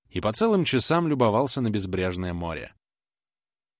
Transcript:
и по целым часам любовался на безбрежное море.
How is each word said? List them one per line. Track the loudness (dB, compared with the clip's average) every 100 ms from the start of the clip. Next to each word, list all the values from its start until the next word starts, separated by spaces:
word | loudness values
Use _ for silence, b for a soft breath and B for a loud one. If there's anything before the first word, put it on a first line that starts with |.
| _
и | -4
по | -2
целым | 0 2 2
часам | 2 0 2 2 2
любовался | 2 4 4 0 0
на | 0
безбрежное | -2 -2 -2 -2 -2 -4
море. | -4 -6 -6 -10 -18 _ _ _ _ _ _ _ _ _ _